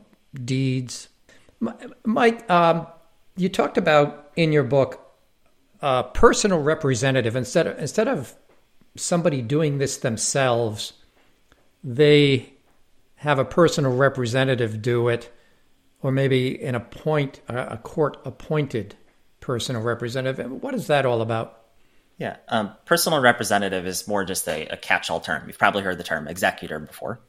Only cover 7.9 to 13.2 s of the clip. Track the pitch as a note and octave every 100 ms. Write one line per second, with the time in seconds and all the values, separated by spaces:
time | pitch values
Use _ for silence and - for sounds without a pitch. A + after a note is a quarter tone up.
7.9 | - A3 G#3 B2 - _ _ _ _ _
8.9 | - - F3 E3+ C#3 A#2 D3 D#3 C#3+ C3+
9.9 | - C3+ A2 - C#3+ C3 A#2 A#2 G#2+ -
10.9 | - _ _ _ _ _ _ _ _ C3+
11.9 | A#2+ D3+ D3 C#3+ C3+ - _ _ _ _
12.9 | _ _ _